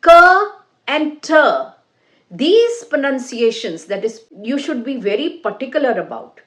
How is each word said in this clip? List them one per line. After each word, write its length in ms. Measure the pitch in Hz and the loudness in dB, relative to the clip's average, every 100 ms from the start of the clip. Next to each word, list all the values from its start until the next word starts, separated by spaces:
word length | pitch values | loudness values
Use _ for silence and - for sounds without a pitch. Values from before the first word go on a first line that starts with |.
k 100 | - 339 349 381 415 - _ _ - | 8 8 8 6 0 -8 _ _ -6
and 340 | 285 302 - | -4 -4 -8
t. 120 | - 311 277 - - - _ _ _ _ _ | 0 2 4 0 -6 -16 _ _ _ _ _
These 540 | 175 294 427 466 466 | -6 2 2 2 -2
pronunciations, 1000 | - 294 277 269 247 233 233 226 214 165 | -6 -4 -2 -4 -8 -2 -2 -2 -10 -12
that 180 | - 196 | -10 -6
is, 220 | 220 226 _ 190 | -6 -8 _ -18
you 160 | 214 277 | -8 -8
should 240 | 302 269 | -6 -8
be 140 | 233 262 | -8 -6
very 420 | 196 208 311 - | -4 -4 -6 -6
particular 520 | 214 202 240 302 269 | -10 -8 -6 -4 -2
about. 500 | 190 - 113 - _ | -4 -6 -12 -16 _